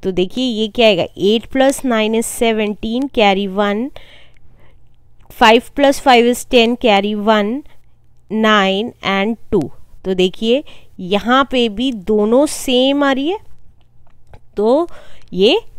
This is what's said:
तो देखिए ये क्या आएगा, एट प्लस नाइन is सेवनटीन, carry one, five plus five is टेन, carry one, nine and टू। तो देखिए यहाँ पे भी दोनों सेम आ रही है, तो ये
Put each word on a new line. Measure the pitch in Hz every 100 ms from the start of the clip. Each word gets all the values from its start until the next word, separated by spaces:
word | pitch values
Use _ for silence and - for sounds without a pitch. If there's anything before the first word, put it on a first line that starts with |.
तो | 190
देखिए | 185 185 -
ये | 254 214 220
क्या | 202 226
आएगा, | 185 - -
एट | 185 226 -
प्लस | 269 269 269
नाइन | 269 226 214 226
is | 226
सेवनटीन, | - 233 220 214 208 220 233 277 -
carry | 202 190 202
one, | 185 202 202 262 - - - - - - - - - - - - - - -
five | 226 233 - -
plus | 277 285 -
five | 240 240
is | 247 -
टेन, | 254 226 240
carry | 247 202 202 214 202
one, | 214 202 254 302 - - - - - - 220
nine | 220 214 190 190 226 - -
and | 196 202 233 -
टू। | 208 147 - - -
तो | -
देखिए | 190 185 185 220 247 311 - - -
यहाँ | 185 202 196 254 269
पे | 262 233
भी | 202 262 233 175
दोनों | 214 208 240 302
सेम | - - 247 262 285
आ | 277
रही | 269 277
है, | 415 - - - - - - - - - - - -
तो | 214 269 339 - - - -
ये | 175 202 381 -